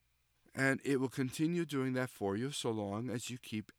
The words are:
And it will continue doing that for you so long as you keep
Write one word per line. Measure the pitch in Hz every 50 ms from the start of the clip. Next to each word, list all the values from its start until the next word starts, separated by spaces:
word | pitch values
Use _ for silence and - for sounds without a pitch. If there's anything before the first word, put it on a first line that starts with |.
| _ _ _ _ _ _ _ _ _ _ _
And | - 135 135 135 - -
it | 131 139 127
will | 135 127
continue | - 139 135 127 - - 156 165 175 175 170
doing | 147 143 135 131 131 127
that | 127 127 -
for | - - 104 98 98
you | 107 123 143
so | 143 - - 120
long | 110 107 101 98 101 110 123 127
as | - 123 - -
you | 123 -
keep | - - 110 107 104 - -